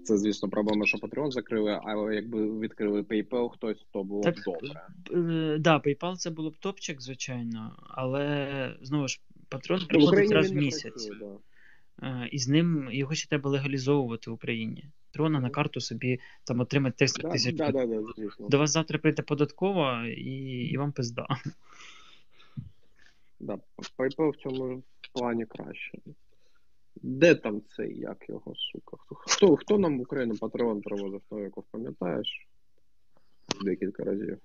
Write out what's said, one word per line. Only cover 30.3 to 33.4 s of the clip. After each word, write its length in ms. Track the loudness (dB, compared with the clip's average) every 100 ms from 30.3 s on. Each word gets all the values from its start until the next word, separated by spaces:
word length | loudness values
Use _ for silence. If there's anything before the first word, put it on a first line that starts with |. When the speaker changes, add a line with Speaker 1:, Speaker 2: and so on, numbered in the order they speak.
Speaker 1:
Patreon 480 | -2 -4 0 0 0
привозив, 400 | -4 -6 -6 -8 -10
Новіков, 340 | -8 -8 -10 -12
пам'ятаєш? 760 | -10 -10 -6 -2 -2 -4 -8 -16 -20 -20 -20 -20 -20 -20 -20 -20 -20